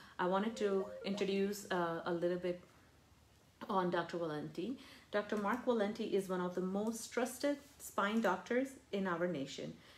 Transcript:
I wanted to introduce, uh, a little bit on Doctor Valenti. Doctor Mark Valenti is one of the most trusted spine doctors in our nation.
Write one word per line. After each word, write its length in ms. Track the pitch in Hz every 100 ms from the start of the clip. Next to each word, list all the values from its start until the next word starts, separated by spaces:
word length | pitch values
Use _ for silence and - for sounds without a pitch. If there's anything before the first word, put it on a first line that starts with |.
| - -
I 60 | 180
wanted 280 | 190 220 226
to 300 | 202 190 - -
introduce, 640 | 214 196 190 196 196 202 -
uh, 300 | 185 170 165
a 80 | -
little 260 | 170 175 180
bit 220 | 180 175 - - - - - - - - - - -
on 220 | 190 180
Doctor 280 | 175 165 175
Valenti. 580 | 165 151 151 170 202 269 - - -
Doctor 260 | 208 208 214
Mark 280 | 196 254
Valenti 400 | 254 233 202 226
is 240 | 214 196 185
one 120 | 180
of 140 | 180
the 60 | 180
most 500 | 185 196 220 226 -
trusted 440 | 240 247 - 285 285 - -
spine 420 | - - 202 226
doctors 480 | 202 190 - 247 269 - -
in 160 | 202 190
our 180 | 170 180
nation. 460 | 147 139 - 151 - -